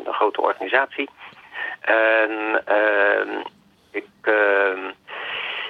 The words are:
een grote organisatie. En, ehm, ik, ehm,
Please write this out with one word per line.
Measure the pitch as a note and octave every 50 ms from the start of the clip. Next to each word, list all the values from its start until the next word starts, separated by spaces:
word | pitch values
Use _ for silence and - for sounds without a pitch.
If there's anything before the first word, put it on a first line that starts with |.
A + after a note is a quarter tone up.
| -
een | - -
grote | - G#2+ G#2 - -
organisatie. | - - - - - F#2+ A#2 C3 C#3 C3+ - - C#3 - - - - - - - - - - - - - - -
En, | - - A2 A2+ A2 A2 A2+ A2 A2 G#2+ A2 A2 G#2+ A2 A2 - -
ehm, | - G#2 G#2 G#2+ G#2+ G#2 G2+ G2+ G2+ G#2 G#2 G2+ G2+ G#2 G#2 G#2 - - _ _ _ _ _ _ _
ik, | - G2+ - - _ _ -
ehm, | A2 G#2+ G#2+ G#2 G2+ G2+ G2 G2+ G2 F#2 F#2 F#2 F2+ F#2+ - _ - - - - - - - - - - - - -